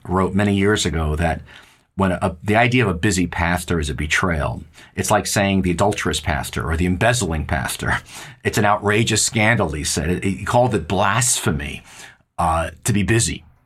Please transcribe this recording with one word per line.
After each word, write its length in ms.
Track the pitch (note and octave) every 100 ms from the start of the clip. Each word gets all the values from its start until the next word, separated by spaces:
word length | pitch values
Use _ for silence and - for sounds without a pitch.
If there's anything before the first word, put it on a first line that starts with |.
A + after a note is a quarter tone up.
| -
wrote 260 | F2+ F#2
many 220 | F#2+ G#2 G2
years 300 | G2 G#2+ F2+
ago 300 | D#2 D#2 D2+
that 260 | E2+ - - - - _ _ -
when 160 | F#2+
a, 260 | F2 F#2+ -
the 120 | G2+ G#2+
idea 280 | B2 B2+
of 60 | G2+
a 100 | E2
busy 260 | G#2 F#2 E2+
pastor 540 | - E2+ F2 - E2+
is 100 | D2
a 60 | B1
betrayal. 680 | D2+ - F#2 D#2+ - - - - - -
It's 140 | F#2+
like 160 | G#2+ F#2
saying 380 | A2 G2 G2
the 80 | F2+
adulterous 480 | E2+ G2+ G2+ F2+ D2+
pastor 500 | - C#2+ C2 - B1
or 80 | D#2+
the 80 | F2+
embezzling 600 | F#2 A2 A#2+ F2 D#2+ D2+
pastor. 500 | D2+ - - - - - - - -
It's 140 | G#2+ A2+
an 80 | G#2
outrageous 600 | G#2 G2+ G#2 A#2 G#2+ -
scandal, 460 | A#2 G#2+ A#2 F2
he 120 | D2+
said. 400 | - - D2+ F2
He 220 | G2 F#2+ G2+
called 300 | B2 B2+ G#2+
it 120 | D2+
blasphemy, 960 | F#2+ G2+ A2 B2 - A2 D2 C#2+ - - - - - _ -
uh, 340 | E2+ E2 D#2+ -
to 100 | -
be 80 | G2+
busy 440 | F2+ A2+ - - - _